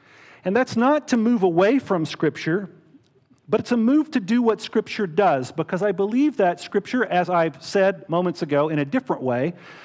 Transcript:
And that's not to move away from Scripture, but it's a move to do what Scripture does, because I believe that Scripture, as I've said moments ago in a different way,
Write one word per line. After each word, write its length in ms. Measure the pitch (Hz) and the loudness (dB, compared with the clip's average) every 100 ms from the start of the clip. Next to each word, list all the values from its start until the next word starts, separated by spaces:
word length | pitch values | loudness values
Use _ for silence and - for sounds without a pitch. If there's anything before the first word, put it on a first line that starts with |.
| _ - - - | _ -20 -20 -10
And 120 | 185 220 | -2 -2
that's 220 | 254 226 | 0 0
not 320 | 247 302 294 | 2 2 0
to 80 | 240 | 0
move 260 | 220 233 | 2 2
away 340 | 185 165 196 269 | 2 4 4 2
from 280 | - 180 151 | 0 -2 -2
Scripture, 680 | - 156 - - 185 190 - _ - _ _ _ _ - | -2 -2 -2 -2 -4 -4 -14 _ -20 _ _ _ _ -4
but 120 | 220 | -4
it's 140 | - | 0
a 40 | 240 | 2
move 320 | 226 302 302 | 4 2 0
to 80 | 254 | -4
do 200 | 180 240 | 0 0
what 200 | 233 208 | 2 0
Scripture 440 | - 220 - - 190 | -2 -4 -4 -4 -2
does, 460 | 160 190 139 127 | 2 2 2 -2
because 320 | - 156 180 | -6 -6 -2
I 80 | 208 | -2
believe 460 | 185 196 247 294 - | 0 -2 2 0 2
that 220 | 180 170 | 0 0
Scripture, 460 | - 202 - 254 220 | -4 -4 -2 -2 0
as 240 | 180 170 | 0 0
I've 320 | 175 165 - | 0 0 -4
said 460 | - 202 190 190 - | -4 2 2 0 -4
moments 320 | 165 180 170 | -2 -2 -4
ago 280 | 156 143 156 | -2 0 0
in 100 | 151 | -2
a 60 | 139 | -2
different 360 | 254 - 165 | -2 -2 -4
way, 320 | 127 123 151 175 - - | -2 -2 -2 -6 -16 -20